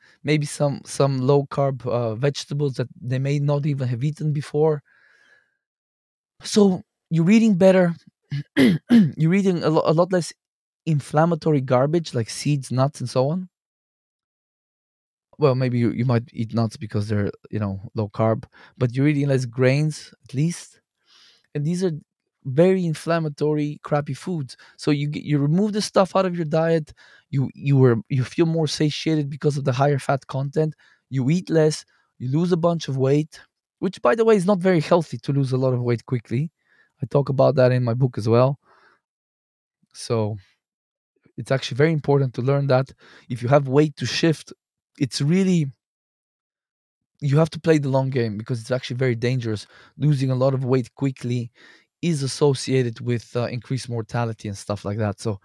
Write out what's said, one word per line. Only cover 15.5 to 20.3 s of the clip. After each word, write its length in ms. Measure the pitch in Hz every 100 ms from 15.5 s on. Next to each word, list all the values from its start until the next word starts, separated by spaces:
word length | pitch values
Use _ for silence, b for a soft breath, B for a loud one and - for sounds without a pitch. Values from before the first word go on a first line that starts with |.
maybe 240 | 127 127 123
you, 120 | 117
you 140 | -
might 200 | 127 117 120
eat 220 | - 113
nuts 220 | 113 113 -
because 320 | 107 107 104
they're, 220 | 104 101 - -
you 80 | 107
know, 220 | 101 95 104
low 140 | 110 104
carb, 360 | - 110 117 - B B B
but 160 | 127
you're 140 | 127 147
eating 200 | 143 139
less 160 | 131
grains 720 | 123 117 127 143 156 147 - _
at 100 | -